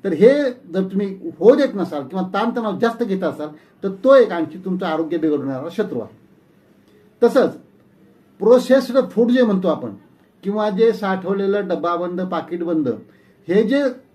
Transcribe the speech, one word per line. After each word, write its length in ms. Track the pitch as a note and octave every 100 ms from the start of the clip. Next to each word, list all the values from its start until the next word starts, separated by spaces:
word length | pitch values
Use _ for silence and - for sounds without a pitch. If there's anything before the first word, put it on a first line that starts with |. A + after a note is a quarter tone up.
तर 80 | G3
हे 200 | D#3 A3 C#4+ C4+ B3 -
जर 100 | F3+
तुम्ही 240 | F#3+ F#3+ G3 F#3+ - -
होऊ 160 | G3 C#4
देत 180 | C4+
नसाल 280 | G3 E3 D3
किंवा 220 | C3 F#3 F#3
ताणतणाव 440 | G3 A#3 A#3+ A3 F#3
जास्त 240 | A#3 A#3
घेत 200 | A3+ F#3+
असाल, 240 | E3+ C3 D3+ D3+ _ _
तर 80 | G3 F#3+
तो 100 | B3+
एक 180 | C4+ G#3
आणखी 260 | E3+ D3+ E3
तुमचं 280 | F#3+ F#3 F#3
आरोग्य 320 | D#3+ D#3+ E3
बिघडवणारा 500 | D#3 D3 C3+ C3 D#3+
शत्रू 280 | G3+ G3+ B2
आहे. 160 | G#2 - _ _ _ _ _ _ _ _ _ _
तसंच 340 | A#3 C4+ E3+ - _ _ _ _ _ _ _ _
प्रोसेस्ड 580 | G#3+ B3 - C4+ B3 B3+ -
फूड 200 | - A#3
जे 120 | B3+
म्हणतो 260 | A3+ F#3+ F3+
आपण, 240 | D3 A#2 G2 _ _ _ _
किंवा 240 | F#3+ G#3 G#3+
जे 220 | F#3+ A3+
साठवलेलं 760 | G#3 G3 F#3+ F#3 G3 G3 G3+ F#3
डब्बाबंद, 520 | D#3+ E3+ E3+ F3 F3+
पाकिटबंद, 680 | F3+ F3 D#3 F3+ E3+ D#3+ C3 G#2 - _ _ _ -
हे 140 | F#3+
जे 200 | G#3+ C#4 C#4 B3 _